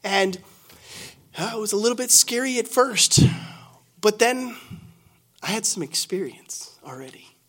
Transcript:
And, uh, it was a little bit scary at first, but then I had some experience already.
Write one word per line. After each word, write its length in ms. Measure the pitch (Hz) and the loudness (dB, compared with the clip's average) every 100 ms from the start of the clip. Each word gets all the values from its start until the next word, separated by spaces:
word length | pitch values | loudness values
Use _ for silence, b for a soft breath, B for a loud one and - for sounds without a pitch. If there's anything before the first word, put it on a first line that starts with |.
And, 360 | 190 196 190 180 B B B B B B B B _ - | 0 0 0 -2 B B B B B B B B _ -8
uh, 160 | 196 226 | -6 -4
it 40 | |
was 120 | 214 | -4
a 40 | 208 | 0
little 200 | 226 247 | 0 0
bit 140 | 247 | 4
scary 480 | - - 233 262 247 | 4 4 0 -2 -2
at 80 | 240 | 0
first, 540 | 247 262 202 - - B B B B B B _ _ | 2 2 2 4 6 B B B B B B _ _
but 180 | 214 214 | 0 4
then 380 | 240 254 254 226 B B B B B B _ _ | 2 2 -6 -12 B B B B B B _ _
I 60 | - | -6
had 180 | 220 - | -4 -2
some 160 | 196 | -4
experience 880 | 143 - - 190 147 - _ - - - | -4 -6 -4 -6 -6 -10 _ -14 -14 -18
already. 540 | 139 131 131 131 - _ | -18 -16 -16 -20 -20 _